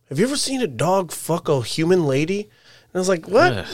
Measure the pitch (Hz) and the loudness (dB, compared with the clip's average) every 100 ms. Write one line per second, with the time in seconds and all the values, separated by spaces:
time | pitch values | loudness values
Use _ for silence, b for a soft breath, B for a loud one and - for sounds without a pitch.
0 | - 139 247 285 - 269 202 113 160 196 | -8 -2 0 0 -2 -2 -4 -2 0 0
1 | 175 - - 170 170 139 110 - 160 185 | 0 -6 -4 -4 0 0 0 -2 2 4
2 | 147 135 156 196 208 _ _ - _ 180 | 4 2 0 -4 -6 _ _ -20 _ -4
3 | 185 175 160 220 349 - - | 0 -2 0 4 4 2 -6